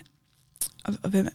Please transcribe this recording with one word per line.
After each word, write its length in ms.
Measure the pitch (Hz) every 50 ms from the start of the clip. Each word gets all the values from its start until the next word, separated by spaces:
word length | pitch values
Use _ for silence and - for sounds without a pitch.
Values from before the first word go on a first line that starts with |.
| - - _ _ _ _ _ _ _ _ _ - - - - - -
og, 100 | - 202 - -
og 60 | 190
hvem, 180 | 196 190 196 -